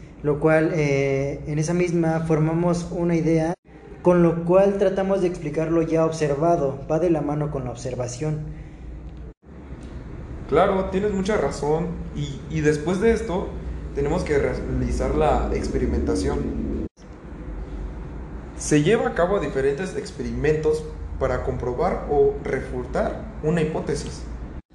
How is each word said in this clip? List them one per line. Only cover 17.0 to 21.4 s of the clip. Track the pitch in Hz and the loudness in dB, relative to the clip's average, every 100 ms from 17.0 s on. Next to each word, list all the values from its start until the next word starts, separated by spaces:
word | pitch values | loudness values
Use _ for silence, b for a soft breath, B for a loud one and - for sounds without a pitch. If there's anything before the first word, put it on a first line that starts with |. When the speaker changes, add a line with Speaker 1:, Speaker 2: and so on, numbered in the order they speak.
| - - - - - - - - - - - - - - - - | -20 -18 -16 -14 -12 -10 -10 -8 -8 -8 -10 -10 -12 -12 -12 -10
Speaker 2:
Se | - 151 | 2 4
lleva | 147 226 - | 4 4 2
a | - | 2
cabo | 175 190 | 2 2
diferentes | 143 135 135 139 185 139 | 0 0 0 0 -4 -6
experimentos | 127 - 120 120 143 151 156 156 - - - - | -8 -8 -6 0 2 2 2 0 -4 -10 -8 -4
para | 135 127 | -2 0